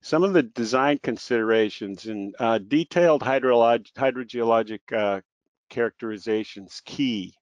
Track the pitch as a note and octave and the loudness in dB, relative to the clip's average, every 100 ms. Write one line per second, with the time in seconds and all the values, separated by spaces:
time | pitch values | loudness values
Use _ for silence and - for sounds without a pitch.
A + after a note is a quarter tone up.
0 | - D#3 F#3+ F3+ A#2+ B2 A2+ C3 C#3 C#3+ | 0 0 4 2 2 -4 -2 2 2 0
1 | - A2+ - A#2+ A2 A2+ G#2+ - G2+ F#2+ | -2 -8 -2 -2 2 2 2 -2 -12 -10
2 | A2 G#2+ G2 - A#2 A2 G2+ C#3+ E3 F3 | -10 -8 -10 -4 0 0 0 -2 0 2
3 | F3 D3 A2+ C3+ C3 A#2+ A#2 A#2 G#2 - | 4 2 0 0 2 4 4 4 -2 -2
4 | C3+ B2+ A#2 A#2+ A#2 A2+ G#2+ A2 - A2+ | -2 -2 -8 -4 2 2 0 -10 -6 -2
5 | G#2 G2 _ _ _ _ _ - A#2 _ | 0 -2 _ _ _ _ _ -4 -4 _
6 | A2+ G#2+ G2+ G#2+ G#2+ G2+ F#2+ - - - | -10 -8 -4 -4 -4 -14 -18 -20 -16 -4
7 | C3+ G#2+ F2+ _ | -4 -2 -8 _